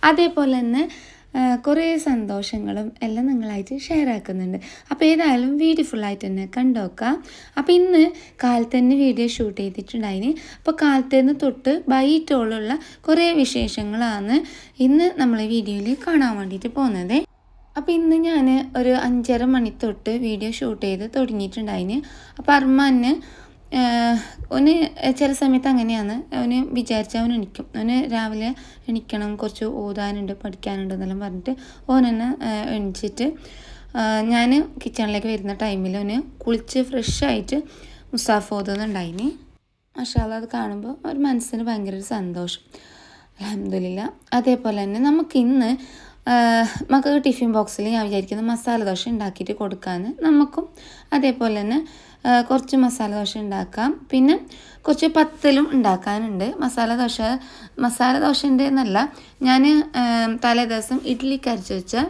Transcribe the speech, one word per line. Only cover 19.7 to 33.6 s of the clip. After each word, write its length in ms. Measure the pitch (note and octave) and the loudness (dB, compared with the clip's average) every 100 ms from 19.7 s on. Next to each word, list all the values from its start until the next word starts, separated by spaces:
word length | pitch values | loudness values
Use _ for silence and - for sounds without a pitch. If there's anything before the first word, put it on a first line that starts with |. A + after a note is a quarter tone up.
| - | -4
തൊട്ട് 340 | A3+ G#3 - A3+ | -6 -4 -4 -4
വീഡിയോ 300 | A#3 G#3+ G#3+ | -2 -4 -6
ഷൂട്ട് 300 | A3+ C4 G#3 | -4 -6 -4
ചെയ്ത് 220 | G3+ F#3+ G#3+ | -4 -4 -4
തുടങ്ങിയിട്ടുണ്ടായിന്. 880 | C4+ B3+ G#3+ G3 G#3+ G#3+ G3 F3+ B3 D4 - - - | -2 -2 -2 -6 -6 -6 -4 -4 -4 -6 -16 -20 -8
അപ്പോൾ 160 | C4+ | 2
അർമാന്, 600 | C#4+ C4+ C4 C#4 B3+ A#3+ E4 - - - - - | 4 6 4 6 4 4 0 -2 -20 -20 -20 -6
ഏഹ്, 460 | C4 B3 A#3 A#3 A#3 - - - | 0 2 2 2 0 -2 -14 -6
ഓന് 220 | C4 C#4+ E4 D#4+ - - C4 | 2 4 4 2 0 -2 2
ചില 140 | C#4 | 0
സമയത്ത് 360 | C4+ C#4 B3+ C4+ | 2 2 2 2
അങ്ങനെയാണ്. 460 | B3+ A3+ A3+ G3+ A#3 - C4+ | 2 2 -2 -2 -6 -6 -4
ഓന് 220 | A#3+ B3 C4 | -2 0 0
വിചാരിച്ച 420 | B3 A#3+ A3 G#3+ A#3 | -4 -2 -2 -2 -2
അവൻ 140 | A#3 | -2
എണീക്കും. 340 | A#3+ F#3+ - - - | -2 -4 -10 -12 -6
ഓന് 220 | A3 B3+ C#4 | 0 0 0
രാവിലെ 380 | A3+ A3 G#3+ A3 C4+ - - - | -2 -4 -4 -6 -8 -12 -18 -6
എണീക്കണം, 460 | A3+ A3 G#3+ G#3 G#3 | -6 -4 -6 -6 -6
കുറച്ച് 300 | G#3+ G#3+ G#3+ A#3+ | -8 -6 -8 -6
ഓതാനുണ്ട്, 580 | G3+ G3+ G3+ G#3 G3 | -8 -6 -6 -6 -8
പഠിക്കാനുണ്ട് 600 | G3 G#3 F#3+ - G3 F#3+ | -8 -10 -10 -8 -6 -6
എന്നെല്ലാം 260 | F#3+ F#3+ F#3+ | -6 -6 -8
പറഞ്ഞിട്ട് 340 | G3+ F#3 F3+ C4 - - - | -8 -8 -8 -8 -10 -20 0
ഓൻ 140 | C4 | 2
തന്നെ, 240 | B3 A3+ A#3+ C4+ | 4 2 -2 -4
ഏഹ്, 220 | A#3 G#3+ G#3+ | -4 -6 -4
എണീച്ചിട്ട്, 560 | A3 G3 F#3 G#3 - C4 D#4+ - - | -4 -6 -6 -8 -4 -4 -4 -14 -20